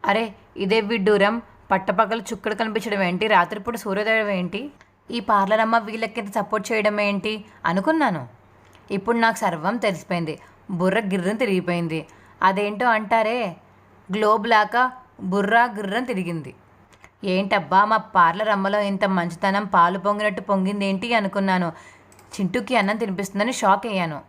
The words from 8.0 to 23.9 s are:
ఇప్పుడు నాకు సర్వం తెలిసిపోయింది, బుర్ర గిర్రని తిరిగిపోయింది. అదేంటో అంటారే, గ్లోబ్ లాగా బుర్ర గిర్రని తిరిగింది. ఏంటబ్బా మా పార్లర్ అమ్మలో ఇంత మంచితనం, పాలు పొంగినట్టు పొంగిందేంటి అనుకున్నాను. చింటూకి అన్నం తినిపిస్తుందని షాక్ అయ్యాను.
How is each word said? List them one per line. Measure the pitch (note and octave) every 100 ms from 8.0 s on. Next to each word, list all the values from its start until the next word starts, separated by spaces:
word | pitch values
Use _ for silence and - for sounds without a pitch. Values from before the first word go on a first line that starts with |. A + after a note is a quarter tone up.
| C4+ E3 B2 - _ _ - - -
ఇప్పుడు | G3 F#3+ A#3
నాకు | A3+ A3+
సర్వం | G#3 E3 E3 A#3
తెలిసిపోయింది, | G#3+ E3+ - F3 D#3+ - - _ -
బుర్ర | F#3 F#3 G3+
గిర్రని | G3+ F#3+ F3+ A3
తిరిగిపోయింది. | A#3+ F#3 F3+ F3 E3+ D#3+ D3 - - -
అదేంటో | F#3 G3 G#3 G#3 B3
అంటారే, | A3 G#3 A3+ A3 B3 G#3 D#3+ _ _ _ _ _
గ్లోబ్ | F#3 G#3+ G#3+ A3
లాగా | A3 G#3 A#3 B3+ B3+ - -
బుర్ర | F#3+ G3 G3 A3+ A#3+ G#3
గిర్రని | G3+ G#3 B3+
తిరిగింది. | G3+ F3 E3+ C3 - _ _ _ _ - _
ఏంటబ్బా | G3 F#3 G3 G#3 D3 F#3 G#3+
మా | A3
పార్లర్ | G#3+ F#3+ E3+ F3 G#3+
అమ్మలో | G3+ G3 G#3
ఇంత | G3+ G3 G3+
మంచితనం, | F#3+ F3 E3 G3 G3 G#3
పాలు | G3 E3+ F#3+
పొంగినట్టు | F#3+ G#3 G#3 G3
పొంగిందేంటి | F#3+ G3 F#3+ G3+ G3 G3 A#3
అనుకున్నాను. | A#3 G3 G3 G3 F#3 F3 D#3 - - - - - -
చింటూకి | F#3 G#3 - B3
అన్నం | G3 G#3+
తినిపిస్తుందని | A3 F#3 F#3+ G3 G#3+
షాక్ | B3+ G3+ F#3+
అయ్యాను. | A#3